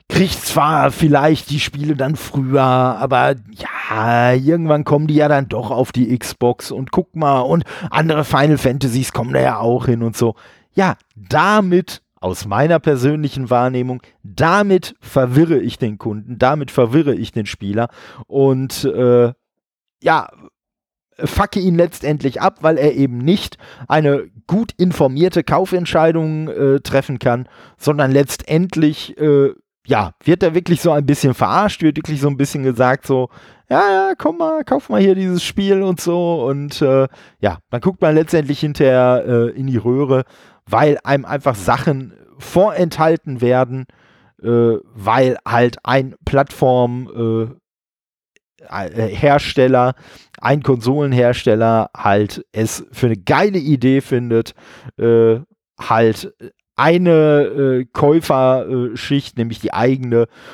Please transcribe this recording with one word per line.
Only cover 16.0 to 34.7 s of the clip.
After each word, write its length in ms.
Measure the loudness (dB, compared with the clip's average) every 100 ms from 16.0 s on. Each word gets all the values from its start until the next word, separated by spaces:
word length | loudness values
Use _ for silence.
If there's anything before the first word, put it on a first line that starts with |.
| -8 -10 -12 -2
damit 340 | 0 0 -2
verwirre 440 | 0 2 2 0 -2
ich 160 | -4
den 140 | -6 -8
Spieler 420 | -8 -6 -4 -4 -8 -20 -20 -6
und, 560 | 0 2 2 -4 -4
äh, 480 | -4 0 4 4 2 -2 _ _ _ _ _ _
ja, 260 | -2 0 -2 -16 -20 _ _ _ _ _ _ -8
fucke 360 | -6 -2 -2 0
ihn 160 | 0 2
letztendlich 680 | 0 -2 -6 -2 -4 -2
ab, 160 | -4 0
weil 160 | -2 2
er 180 | 0 2
eben 220 | -2 0
nicht 400 | 0 0 -2 -16 -20 -20 -2
eine 420 | 0 2 0 -4 -16 -4
gut 280 | -4 -4 -2
informierte 680 | -2 2 0 2 0 0
Kaufentscheidung, 1040 | 0 -2 0 -4 -2 2 2 2 -2 -4 -8
äh, 300 | -2 2 2
treffen 360 | 0 -4 -2 -4
kann, 300 | -2 -2 -6 -18 -20 _
sondern 340 | -2 0 2
letztendlich... 1040 | 2 2 -4 -2 0 0 0 0 0 -12 -4
Äh, 360 | 2 4 2 -2 _ _ -2
ja, 260 | -2 -2 -4
wird 200 | 0 2
er 100 | 2
wirklich 260 | 0 0 0
so 120 | 2
ein 160 | 0 0
bisschen 260 | 2 0
verarscht, 480 | 0 0 2 0 0
wird 160 | 0 0
wirklich 240 | -6 -4
so 60 | -2
ein 100 | -2
bisschen 240 | -4 -2
gesagt 460 | -4 0 0 0 -2
so, 220 | -2 -2 -8 -20 _ _
„Ja, 140 | 0 2
ja, 220 | 2 0 -2
komm 220 | -4 -2
mal, 260 | -4 -4
kauf 260 | -2